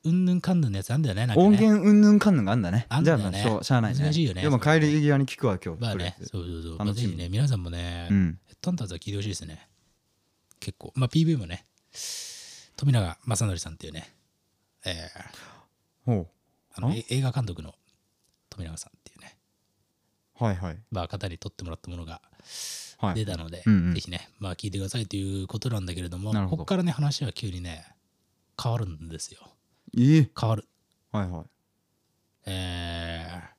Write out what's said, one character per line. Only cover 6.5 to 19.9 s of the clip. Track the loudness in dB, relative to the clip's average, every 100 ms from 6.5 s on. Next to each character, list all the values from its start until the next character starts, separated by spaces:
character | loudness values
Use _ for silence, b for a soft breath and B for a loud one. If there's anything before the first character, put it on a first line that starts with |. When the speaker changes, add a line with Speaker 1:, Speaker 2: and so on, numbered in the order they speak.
| -8
Speaker 1:
う |
そ | -10 -4
う。 |
Speaker 2:
楽 |
し |
み。 | -4
Speaker 1:
ま |
あ、 |
ぜ | -2
ひ | -2 -4
ね、 | -4
皆 | 0 2
さ | 0
ん |
も | -4
ね、 | -6 -6 -6 0
Speaker 2:
う |
ん。 | 2 2 -2 _
Speaker 1:
ヘ |
ッ | -8
ド | -6
ハ |
ン | -4
タ | -6
ー |
ズ |
は | -10
聞 | -8
い |
て | -6
ほ |
し | -6
い |
で | -8
す | -10
ね。 | -18 _ _ _ _ _ _ _ _ _ -14
結 | -14 -12
構。 | -10 -2
ま | 0
あ、 |
ピ | 2
ー | 2
ブ |
イ | 0
も | -4
ね、 | -10 _ _ _ B B B B B B B B -2
富 | 2
永 | 2 0 -6 -6
正 | -2 -2
則 | -4
さ | -8
ん |
っ | -14
て | -14
い |
う |
ね、 | -14 -16 _ _ _ _ _ _ _ -10
え |
ー、 | -10 -12 -18 -20 B B B B _ _ _ -2
Speaker 2:
ほ |
う。 | -2 -2 _ _ _ _ -6
Speaker 1:
あ |
の、 | -4
Speaker 2:
あ？ |
Speaker 1:
え-、 | -4 -4
映 | -2
画 | -2
監 | -2 -6
督 | -8
の | -14 -18 _ _ _ _ _ _ _
富 | -14
永 | -12 -12
さ | -16
ん | _
っ |
て | -20
い | _
う |
ね、 | -20 _ _ _ _ _ _